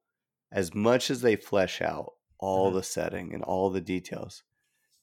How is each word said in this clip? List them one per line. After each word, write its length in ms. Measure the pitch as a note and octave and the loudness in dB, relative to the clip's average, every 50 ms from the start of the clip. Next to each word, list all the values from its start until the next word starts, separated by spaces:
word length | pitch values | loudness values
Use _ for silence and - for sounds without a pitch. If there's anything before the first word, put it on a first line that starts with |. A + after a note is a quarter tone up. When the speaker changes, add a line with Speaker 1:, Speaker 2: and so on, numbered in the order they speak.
| _ _ _ _ _ _ _ _ _ _ - | _ _ _ _ _ _ _ _ _ _ -2
Speaker 1:
as 220 | G2+ F#2+ E2+ F#2 | -2 -2 0 -2
much 360 | G#2+ G#2 A2+ B2 B2+ - - | 2 4 4 4 4 2 0
as 120 | D3 B2 A#2+ | -2 2 4
they 140 | A#2+ G#2+ | 4 4
flesh 460 | G2 - - - G2+ F#2+ F2 - - - | 4 0 0 2 2 2 2 0 -2 -4
out 320 | D#2+ D#2 D2 - - - _ _ _ _ _ | -2 -2 -4 -8 -12 -14 _ _ _ _ _
all 320 | - F#2+ F#2+ F#2+ F#2+ G2 | -2 0 2 4 4 4
Speaker 2:
Mm-hmm. 20 | F#2 | 2
Speaker 1:
the 100 | F#2+ F#2 | 0 -2
setting 500 | - - - E2 E2 F2+ F#2 F#2 E2 D#2+ | -2 -4 -4 -2 -2 -4 -6 -8 -8 -8
and 100 | E2+ - | -8 -4
all 260 | - F2+ F#2 F#2+ G2 | -4 0 2 2 2
the 100 | F#2 F#2+ F2 | 0 -2 -2
details, 600 | - F#2 F#2 F2+ - - - G2+ F#2+ - - - _ _ _ _ _ _ _ _ _ _ _ | -2 -4 -4 -4 -6 -10 -10 -10 -12 -14 -18 -20 _ _ _ _ _ _ _ _ _ _ _